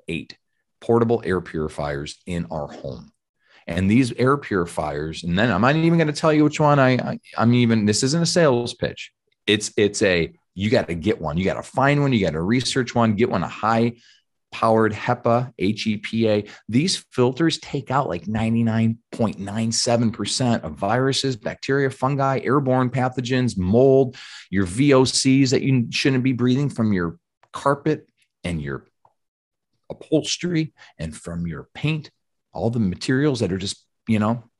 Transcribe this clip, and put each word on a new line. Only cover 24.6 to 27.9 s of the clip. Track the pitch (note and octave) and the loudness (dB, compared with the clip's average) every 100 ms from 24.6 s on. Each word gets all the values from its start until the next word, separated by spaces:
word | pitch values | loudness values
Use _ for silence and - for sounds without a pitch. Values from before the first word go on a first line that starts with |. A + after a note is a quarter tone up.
V | F2+ G#2 C#3+ | -2 0 4
O | C3 | 6
Cs | B2+ - C3+ C3+ C3 | 4 2 2 4 4
that | C3+ | 2
you | C3+ C3 A#2 | 2 0 0
shouldn't | - C#3+ C3 | -2 0 2
be | B2+ | 0
breathing | A#2+ B2 B2+ C#3+ | 0 0 2 0
from | B2 A2 | -2 0
your | F#2+ E2+ E2+ _ _ _ | 0 -2 -6 _ _ _
carpet | - C#3 C#3+ D#3 | -2 0 0 0